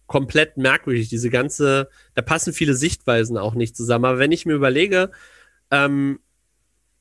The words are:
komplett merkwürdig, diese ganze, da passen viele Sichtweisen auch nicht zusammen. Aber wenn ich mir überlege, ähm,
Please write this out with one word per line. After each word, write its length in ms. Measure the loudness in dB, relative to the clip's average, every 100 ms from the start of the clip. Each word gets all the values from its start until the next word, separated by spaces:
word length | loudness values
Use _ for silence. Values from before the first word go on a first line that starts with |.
| -4
komplett 500 | -4 0 0 0 0
merkwürdig, 540 | 0 0 0 -2 -2
diese 180 | -4 -2
ganze, 640 | -2 -2 0 0 0 -2 _ _
da 80 | -6
passen 320 | -2 -2 -2
viele 180 | -2 0
Sichtweisen 640 | 2 0 -2 0 0 0 -2
auch 180 | -4
nicht 220 | -4 -4 -4
zusammen. 300 | 0 2 2
Aber 120 | 2
wenn 140 | 0
ich 140 | 0 0
mir 80 |
überlege, 560 | 0 2 2 0 0 -2 -6 -20 -20 _ _ -2
ähm, 500 | 0 2 0 -2 -4 _ _ _ _ _ _ _ _